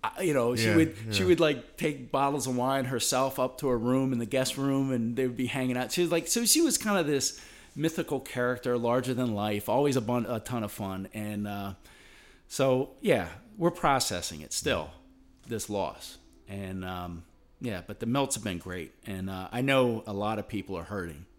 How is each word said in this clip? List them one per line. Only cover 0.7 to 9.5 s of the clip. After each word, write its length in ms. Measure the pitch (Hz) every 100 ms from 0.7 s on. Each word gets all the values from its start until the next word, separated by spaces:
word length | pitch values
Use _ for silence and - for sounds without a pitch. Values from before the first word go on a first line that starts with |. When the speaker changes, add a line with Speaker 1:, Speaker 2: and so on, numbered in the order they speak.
| 107
Speaker 1:
would, 200 | 160 - 113
she 100 | 104
Speaker 2:
yeah. 40 | 180
Speaker 1:
would, 140 | 170
like, 360 | 160 135 - -
take 340 | - 143 120
bottles 340 | 139 139 143 127
of 80 | 123
wine 280 | 127 135
herself 540 | 127 127 - 131 135 131
up 180 | 127 -
to 100 | 139
her 100 | 120
room 340 | 117 131 135
in 60 | 123
the 80 | 113
guest 300 | 131 131 -
room, 340 | 139 135 135
and 240 | 123 113 120
they 100 | 131
would 100 | 120
be 80 | 123
hanging 300 | 139 127 123
out. 120 | 127
She 120 | -
was 80 | 175
like, 160 | 170 165
so 160 | 233
she 160 | 233 302
was 160 | 330 -
kind 200 | 220 196
of 80 | 151
this 340 | 139 127 - - - -
mythical 460 | - 156 160 160 139
character, 560 | - 127 123 123 127 123
larger 340 | 117 123 123
than 200 | 123 127
life, 340 | 104 107